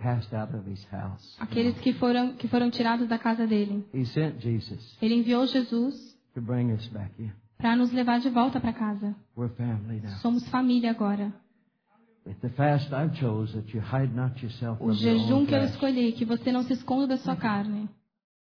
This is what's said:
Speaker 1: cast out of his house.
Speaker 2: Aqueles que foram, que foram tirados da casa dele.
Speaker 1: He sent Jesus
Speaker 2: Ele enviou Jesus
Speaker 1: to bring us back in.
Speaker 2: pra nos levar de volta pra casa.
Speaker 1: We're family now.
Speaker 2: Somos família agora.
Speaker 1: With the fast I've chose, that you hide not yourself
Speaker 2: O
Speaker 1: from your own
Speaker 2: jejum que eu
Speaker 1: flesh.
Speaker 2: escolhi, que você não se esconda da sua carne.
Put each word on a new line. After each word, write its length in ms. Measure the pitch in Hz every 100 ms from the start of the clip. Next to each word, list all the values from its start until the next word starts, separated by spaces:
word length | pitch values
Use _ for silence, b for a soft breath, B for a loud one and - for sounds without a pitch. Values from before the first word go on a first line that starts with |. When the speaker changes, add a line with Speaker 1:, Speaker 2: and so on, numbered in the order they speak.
Speaker 1:
cast 320 | 117 120 113
out 180 | 110 110
of 160 | 113 98
his 160 | 98 -
house. 460 | 98 98 95 - -
Speaker 2:
Aqueles 400 | 220 240 233 240
que 140 | 262
foram, 420 | 254 254 240 247
que 140 | 247 233
foram 220 | 240 240
tirados 380 | 233 226 233 240
da 80 | 226
casa 300 | 233 226 226
dele. 380 | 214 202 202 202
Speaker 1:
He 100 | 135
sent 360 | 120 156 156 117
Jesus 560 | 117 113 - 98 - -
Speaker 2:
Ele 140 | 220
enviou 320 | 233 226 247 254
Jesus 720 | 269 240 233 247 277 - _ _
Speaker 1:
to 60 | -
bring 320 | 117 123 120
us 160 | 110 -
back 220 | 107 98 -
in. 80 | 113 - _ -
Speaker 2:
pra 200 | 233 233
nos 160 | 247
levar 260 | 247 240 240
de 100 | 262
volta 280 | 240 254 262
pra 120 | 233
casa. 420 | 226 214 202 208 202 - -
Speaker 1:
We're 180 | 120
family 460 | 117 120 110 104 110
now. 100 | 104 98
Speaker 2:
Somos 260 | 240 240 240
família 420 | 254 254 247 233
agora. 420 | 226 202 202 202 - _ _ _ _ _ _ _ _ -
Speaker 1:
With 100 | 101
the 80 | 123
fast 440 | - 143 143 -
I've 220 | 139 151 -
chose, 360 | 127 107 110
that 180 | 113 104 113
you 40 |
hide 320 | 104 131 135
not 300 | 113 127 131
yourself 400 | 113 - 117 113
Speaker 2:
O 40 | 233
Speaker 1:
from 40 | 208
your 180 | 226
own 60 | 226
Speaker 2:
jejum 260 | 220 269 285
que 80 |
eu 60 | 285
Speaker 1:
flesh. 100 | 269
Speaker 2:
escolhi, 380 | - 277 254 240
que 100 | 233
você 260 | 226 233 254
não 140 | 247
se 80 | 254
esconda 340 | 254 - 254 277
da 100 | 262
sua 180 | 269 262
carne. 520 | 233 202 208 208 214 - _ _ _ _